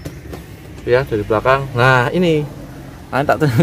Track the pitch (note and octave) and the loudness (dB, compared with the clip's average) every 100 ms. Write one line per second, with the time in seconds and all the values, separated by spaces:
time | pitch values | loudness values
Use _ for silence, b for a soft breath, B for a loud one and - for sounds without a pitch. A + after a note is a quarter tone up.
0 | - - - - - - - - A#2+ B2 | -14 -14 -16 -16 -16 -18 -18 -10 0 2
1 | C#3 A2 G#2 G#2+ B2+ C3+ C3+ A#2+ C3 B2+ | 2 -2 0 0 2 2 0 2 4 4
2 | B2 F3 F3 D#3 C#3+ - - - - - | 4 2 2 2 -2 -10 -16 -16 -18 -18
3 | - B2+ D3 A#2 D3+ A2+ | -6 -2 0 2 2 4